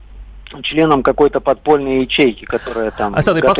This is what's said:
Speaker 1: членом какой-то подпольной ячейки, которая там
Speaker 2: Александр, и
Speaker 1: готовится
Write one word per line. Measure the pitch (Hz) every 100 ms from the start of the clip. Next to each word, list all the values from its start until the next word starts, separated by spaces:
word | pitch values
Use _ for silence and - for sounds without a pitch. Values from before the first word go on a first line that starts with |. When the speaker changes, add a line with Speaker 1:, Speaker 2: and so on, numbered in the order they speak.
| - - - - - 147
Speaker 1:
членом | - 151 160 139
какой-то | 131 135 147 139
подпольной | 139 131 151 151 135 131
ячейки, | 127 - 135 110
которая | - 120 - 113 110
там | - 104
Speaker 2:
Александр, | 101 175 165
и |
Speaker 1:
готовится | 170